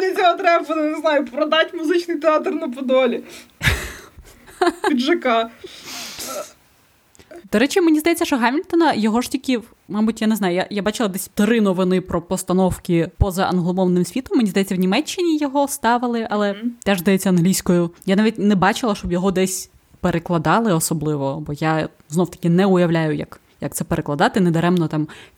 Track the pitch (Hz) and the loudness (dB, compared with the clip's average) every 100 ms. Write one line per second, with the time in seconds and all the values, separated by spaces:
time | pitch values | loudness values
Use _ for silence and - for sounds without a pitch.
0 | 370 359 359 339 370 339 294 320 302 320 | -2 2 2 2 2 2 0 -2 -2 -2
1 | 311 285 240 262 302 311 339 339 311 349 | 0 0 0 -4 0 0 0 -2 -2 -2
2 | 339 330 311 302 349 311 320 247 254 262 | -2 -2 2 2 0 -4 -6 -6 0 2
3 | 254 - - - - - - - - - | 2 -2 -8 -20 -20 -4 -2 -2 -6 -14
4 | - - - - - - 349 349 - 254 | -20 -20 -20 -20 -12 -2 -2 0 -2 0
5 | 269 339 254 226 233 - - - - - | 0 0 0 0 -2 -10 -20 -18 -16 -14
6 | - - - 262 - _ _ _ _ _ | -14 -12 -12 -10 -12 _ _ _ _ _
7 | _ _ - 349 - 208 277 403 330 302 | _ _ -20 -20 -4 0 2 2 4 4
8 | 320 339 330 269 233 285 381 339 320 214 | 2 0 0 0 0 -2 0 2 2 2
9 | 214 226 247 269 - 240 - _ - 202 | 0 0 -2 -4 -2 -4 -4 _ -8 -2
10 | 220 220 214 220 190 175 - 202 196 - | -2 0 0 0 0 0 -2 -2 -4 -2
11 | 220 190 - - 208 240 202 180 185 185 | -4 -4 -8 0 2 4 2 2 2 0
12 | 180 175 165 185 - 185 185 - - 170 | -2 -6 -4 -6 -2 0 0 -2 -2 0
13 | 165 - 202 180 185 180 170 180 180 180 | 0 0 0 0 0 0 0 0 2 2
14 | 175 262 - 370 214 185 196 180 185 214 | 0 -4 -2 0 2 0 -2 0 0 0
15 | 311 - 349 302 294 277 277 - 226 240 | -2 -2 0 0 0 0 -2 -2 0 0
16 | 247 233 220 208 202 202 240 233 - 196 | 0 -4 -2 -2 -2 -2 -6 -4 -2 0
17 | 202 190 196 180 170 185 - 175 170 - | 2 2 2 2 2 0 2 2 0 -4
18 | - 196 220 220 202 196 185 220 240 202 | -2 2 2 2 2 4 2 0 -2 -4
19 | 180 175 196 185 190 - - _ _ - | -2 -2 0 0 0 -4 -12 _ _ -4
20 | 180 170 165 170 156 190 226 165 - 151 | -2 -2 0 0 2 2 2 0 0 -2
21 | 151 147 135 151 151 147 160 160 - _ | -2 -2 -2 -4 -8 -4 0 0 -2 _
22 | - 156 170 - 175 170 202 185 175 165 | -4 -2 -2 0 2 4 4 4 4 2
23 | 160 151 - - _ - 143 - 160 160 | 0 -2 -6 -12 _ -10 -8 -6 -4 -4
24 | 151 143 233 214 175 165 175 180 156 156 | -2 0 2 4 2 2 2 2 0 -2
25 | 151 - - | -6 -10 -14